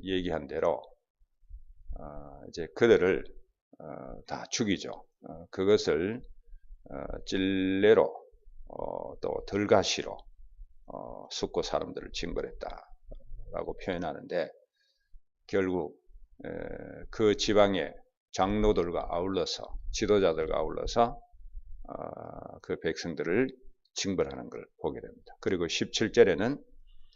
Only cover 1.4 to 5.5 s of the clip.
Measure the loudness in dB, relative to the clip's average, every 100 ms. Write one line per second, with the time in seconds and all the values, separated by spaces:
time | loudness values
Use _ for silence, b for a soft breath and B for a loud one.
1.4 | -18 -18 -16 -16 -10 -10 -10 -12 -14 -16
2.4 | -12 -8 -6 4 8 8 6 2 -2 -14
3.4 | -20 _ _ -18 -14 -12 -12 -14 -10 -10
4.4 | -6 -2 0 -2 -4 -12 -16 _ -18 -16
5.4 | -10